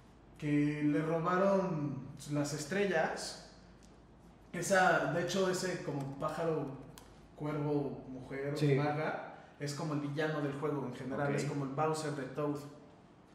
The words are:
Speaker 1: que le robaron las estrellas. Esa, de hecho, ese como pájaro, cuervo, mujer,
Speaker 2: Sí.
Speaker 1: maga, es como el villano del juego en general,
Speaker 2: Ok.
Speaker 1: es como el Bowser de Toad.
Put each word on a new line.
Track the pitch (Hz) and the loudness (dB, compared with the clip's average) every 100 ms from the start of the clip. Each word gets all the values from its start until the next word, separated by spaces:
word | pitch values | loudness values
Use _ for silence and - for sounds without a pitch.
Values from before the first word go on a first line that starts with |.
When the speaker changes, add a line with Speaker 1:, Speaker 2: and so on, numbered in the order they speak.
| - - - - | -20 -20 -20 -6
Speaker 1:
que | 151 147 147 151 | 2 4 4 4
le | 147 151 | 4 4
robaron | 156 165 170 180 196 190 180 156 139 123 - - 143 | 2 2 2 4 6 4 2 0 -2 -4 -8 -10 -2
las | 147 143 | 0 0
estrellas. | 151 - 196 196 160 202 - - - - - - - - - - - - - - | -2 -2 0 2 2 0 -2 -6 -10 -16 -20 -20 -20 -20 -20 -20 -20 -20 -20 -12
Esa, | 175 180 190 185 165 151 | -6 2 6 6 6 2
de | 170 | 0
hecho, | 175 190 185 | 0 2 2
ese | 175 185 170 | 2 -2 -4
como | - 143 139 - | -4 -4 -6 -4
pájaro, | 156 - 165 156 127 - - - - - - - | -4 -2 0 0 -2 -8 -14 -18 -20 -20 -18 -8
cuervo, | 151 147 147 147 131 120 - | -4 -2 0 0 0 -6 -10
mujer, | - - 135 143 143 | -12 -8 -6 -4 2
Speaker 2:
Sí. | 147 | 4
Speaker 1:
maga, | 135 147 147 170 - - - - - | 4 4 0 -2 -4 -8 -14 -18 -10
es | 143 | -6
como | 156 160 | -4 -2
el | 143 | -2
villano | 143 139 156 151 | -2 -2 0 0
del | 139 | -2
juego | 135 151 143 123 | -2 -2 -2 -4
en | |
general, | 120 127 143 143 | -6 -4 -2 0
Speaker 2:
Ok. | 143 | 0
Speaker 1:
es | |
como | 139 139 | 0 -2
el | 135 | -2
Bowser | 143 156 156 151 | 0 0 0 -2
de | 139 | -4
Toad. | 127 151 147 143 - - - - - - - | -6 -2 -2 -2 -8 -16 -20 -20 -20 -20 -20